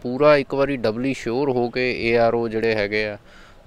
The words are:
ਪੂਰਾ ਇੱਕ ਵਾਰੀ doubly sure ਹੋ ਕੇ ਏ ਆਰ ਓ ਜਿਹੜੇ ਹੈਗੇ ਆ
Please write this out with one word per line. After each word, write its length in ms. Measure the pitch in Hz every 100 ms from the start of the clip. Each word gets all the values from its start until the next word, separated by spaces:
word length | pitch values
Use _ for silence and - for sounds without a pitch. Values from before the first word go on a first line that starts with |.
ਪੂਰਾ 360 | 127 127 147 147
ਇੱਕ 160 | 131
ਵਾਰੀ 240 | 135 139 135
doubly 360 | 113 110 135
sure 360 | 127 120 120 143
ਹੋ 200 | 123 120
ਕੇ 400 | 123 127 85 117
ਏ 80 | 117
ਆਰ 160 | 117
ਓ 140 | 117 117
ਜਿਹੜੇ 280 | 110 113 110
ਹੈਗੇ 300 | 101 107 107
ਆ 120 | 104 - - - -